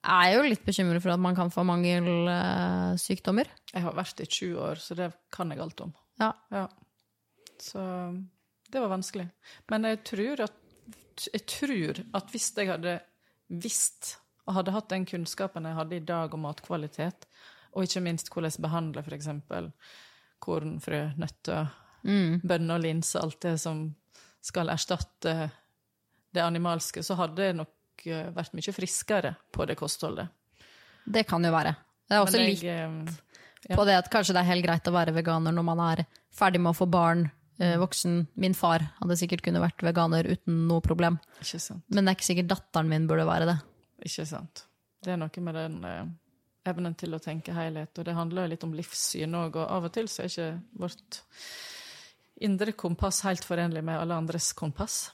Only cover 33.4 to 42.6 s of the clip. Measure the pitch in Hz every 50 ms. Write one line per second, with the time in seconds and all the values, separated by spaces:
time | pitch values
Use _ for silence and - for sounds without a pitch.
33.4 | - - _ - - - 214 202 208 202 196 180 180 - - 220 190 - 185 180
34.4 | 180 175 180 180 175 170 165 165 - 196 175 175 170 160 160 165 165 170 165 160
35.4 | 160 165 165 170 165 165 165 170 170 165 160 165 165 _ _ - _ _ - -
36.4 | 208 190 180 175 175 170 170 - 185 180 175 180 170 165 165 175 170 147 - _
37.4 | _ _ _ - 175 175 170 170 185 180 - - - 175 175 175 165 - _ -
38.4 | 190 185 185 - - 170 165 165 160 151 - - - 175 175 170 175 170 180 170
39.4 | - 175 170 170 170 170 - - 180 170 170 175 165 165 165 165 165 - 180 -
40.4 | _ - 165 165 165 165 170 165 - - 160 170 175 170 170 156 - _ - -
41.4 | - - - 165 - - 208 175 - - 208 202 196 185 190 - - - 180 175
42.4 | 180 175 190 -